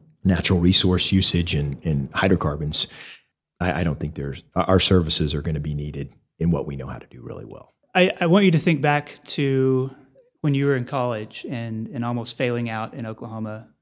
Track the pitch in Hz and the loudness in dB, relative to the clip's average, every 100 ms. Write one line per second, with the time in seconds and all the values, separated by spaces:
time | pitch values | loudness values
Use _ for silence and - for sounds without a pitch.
0 | _ _ 95 87 - 92 87 95 92 90 | _ _ 2 2 2 4 6 6 6 2
1 | - 95 - 87 85 80 71 69 85 71 | 2 2 4 2 0 -2 -4 -4 -2 -2
2 | 67 - 95 90 76 73 76 - - - | -2 0 2 2 0 -4 0 0 0 -6
3 | - - _ _ _ - 90 80 85 71 | -20 -20 _ _ _ -6 -2 0 -2 -2
4 | 78 76 69 65 - 90 - 95 - 92 | -6 -6 -8 -10 -6 -2 2 4 4 4
5 | 80 - 78 76 78 76 73 73 73 69 | 4 0 0 -2 -2 -4 -4 -6 -6 -8
6 | 67 - _ - 85 76 - 69 73 65 | -12 -14 _ -4 0 0 -2 -8 -10 -14
7 | - 64 58 - - - - _ _ 185 | -16 -18 -16 -16 -16 -18 -20 _ _ 2
8 | 185 - 175 190 196 165 180 151 147 147 | 2 2 4 6 6 4 2 2 2 0
9 | 147 - - - 139 135 131 131 131 - | -4 -14 -10 -2 0 2 2 2 -2 -8
10 | _ _ _ _ 151 139 139 135 127 139 | _ _ _ _ -2 0 2 0 -2 -4
11 | 123 110 107 - 302 123 117 110 110 143 | -2 -4 -8 -12 -10 -8 -8 -8 -8 -6
12 | 120 120 117 - 123 120 117 110 110 - | -4 -4 -6 -4 -2 -2 -4 -6 -8 -10
13 | 113 110 120 110 107 107 120 _ | -10 -10 -12 -10 -10 -10 -16 _